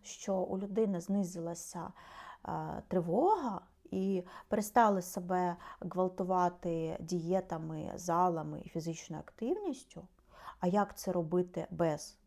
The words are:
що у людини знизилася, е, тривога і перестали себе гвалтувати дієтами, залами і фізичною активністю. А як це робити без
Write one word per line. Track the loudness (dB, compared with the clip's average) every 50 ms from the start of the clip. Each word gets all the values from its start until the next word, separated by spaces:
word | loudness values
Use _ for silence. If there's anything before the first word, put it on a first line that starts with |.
що | _ -16 -16 -10 -4 -2 0
у | 0 0 -2 -4 -6
людини | -4 -4 0 0 2 2 2 -2
знизилася, | -2 0 0 0 0 0 -2 -6 -6 -6 -6 -8 -10 -10 -10 -8 -10 -10 -12 -16 -20 -20 -18 -18 -16 -16 -18 -12 _ -6
е, | -4 -4 -4 -4 -6 -8 -6 0
тривога | 0 0 2 2 2 4 6 6 4 4 2 -4 -4 -4 -8 -12 _ _ _ -6
і | -2 0 0 2 0 0 -2 -4 -12 -18 -6 _
перестали | 0 0 0 2 6 6 8 8 6 4
себе | 0 -2 -6 -6 -2 2 2 4 4 2 0 -2 -8 -16 -14 -8
гвалтувати | -8 -4 2 2 2 2 2 -2 0 2 4 4 4 4 2 0 -4 -2 0 0 0 -2 -4 -6
дієтами, | -4 -2 -2 -2 2 2 2 2 2 0 -4 -4 -4 -4 -6 -6 -6 -6 -8
залами | -8 -2 2 4 6 6 4 4 2 -2 -4 -6 -8 -10
і | -6
фізичною | -6 -4 -4 -4 -6 -6 -8 -8 -8 -8 -8 -12
активністю. | -10 -6 -2 -2 -2 -2 -2 -4 -6 -6 -10 _ -18 -18 -18 -18 _ _ _ _ -20 -18 -18 -18 -10 -2
А | 0 2
як | 4 4 2 2 -2 -8
це | -6 -2
робити | 0 0 0 2 2 2 2 0 -2 -6 -6 -6
без | 0 2 2 2 2 0 -4 -12 -16 _ _